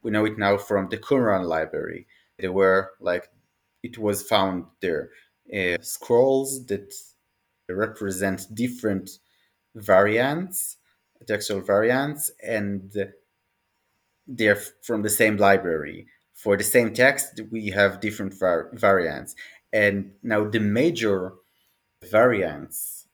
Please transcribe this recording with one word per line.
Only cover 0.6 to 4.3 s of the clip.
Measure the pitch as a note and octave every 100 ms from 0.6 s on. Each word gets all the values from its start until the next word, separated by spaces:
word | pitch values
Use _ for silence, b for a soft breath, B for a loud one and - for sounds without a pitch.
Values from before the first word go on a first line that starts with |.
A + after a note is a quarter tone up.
| - G2+ F#2
the | G#2+
Qumran | - C#3 A2+ F#2+ F2
library. | D#2+ D#2 D#2 D#2 E2+ - b b -
They | F#2
were, | F#2 F#2+ F#2+ F#2+ -
like, | F#2 F2+ - _ _ _ _ _
it | - -
was | G#2 G2+
found | -